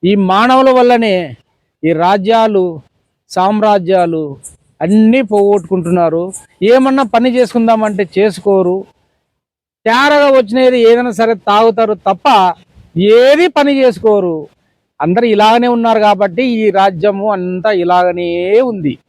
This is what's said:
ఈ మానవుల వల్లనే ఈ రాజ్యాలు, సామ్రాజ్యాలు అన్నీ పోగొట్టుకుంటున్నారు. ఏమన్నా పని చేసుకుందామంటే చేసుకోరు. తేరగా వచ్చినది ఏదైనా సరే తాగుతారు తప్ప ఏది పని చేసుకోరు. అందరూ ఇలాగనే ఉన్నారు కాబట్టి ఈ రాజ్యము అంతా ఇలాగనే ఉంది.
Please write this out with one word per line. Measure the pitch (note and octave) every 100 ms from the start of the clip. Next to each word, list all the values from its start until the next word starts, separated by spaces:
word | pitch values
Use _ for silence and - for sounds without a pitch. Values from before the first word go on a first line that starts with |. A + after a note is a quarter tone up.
ఈ | F3 G3+
మానవుల | F#3 F#3+ A#3+ C4 C4+
వల్లనే | B3+ B3 A#3+ A3+ F#3 D#3+ A#2 _ _ _ _
ఈ | D#3
రాజ్యాలు, | E3 F3 G3+ F#3+ A3+ A3 G3+ F3+ D#3+ - _ _ _ _
సామ్రాజ్యాలు | - F#3 G#3+ G#3+ G3+ F3 F#3+ F3 E3 D3+ C3+ - - _ _
అన్నీ | E3 G#3 A3 B3
పోగొట్టుకుంటున్నారు. | A3+ G#3 G3+ G3+ D#3+ F#3+ E3 F3+ E3+ E3 F3+ F#3+ - _
ఏమన్నా | F#3+ B3+ C4 C4+
పని | C4 - B3+ B3
చేసుకుందామంటే | B3 A#3+ A3+ A3+ G#3+ G3+ F#3+ -
చేసుకోరు. | G#3+ F3+ - G3 F3+ F#3 G3 _ _ _ _ _ _ _ _ _ A3
తేరగా | A#3+ C#4+ D4 C#4+
వచ్చినది | C4 G#3+ A#3+ B3+ B3+
ఏదైనా | A3+ A#3 B3
సరే | G3 A3+
తాగుతారు | A3 - G#3 A3+ A3 A3+
తప్ప | G#3 - F#3+ - A3+ F#3 E3 _ _ - D#3+
ఏది | G3 A3+ B3+ D4 F4
పని | D4 C#4+ C#4
చేసుకోరు. | C4 F3+ A3 G#3 F3+ D#3+ D3 _ _ _ _ _
అందరూ | D#3 F#3 A#3+
ఇలాగనే | G#3 G#3+ A#3 B3
ఉన్నారు | A#3+ A3+ A3+
కాబట్టి | G#3 G3+ G3 F3
ఈ | C4 A#3 G#3+
రాజ్యము | F#3+ G3 F3+ G3+ G3 G#3
అంతా | G3+ F3+ F#3 F3+
ఇలాగనే | G3+ F3 F3+ F3+ F3 F3 F3 F3+ G#3+
ఉంది. | B3+ G#3+ D3+ -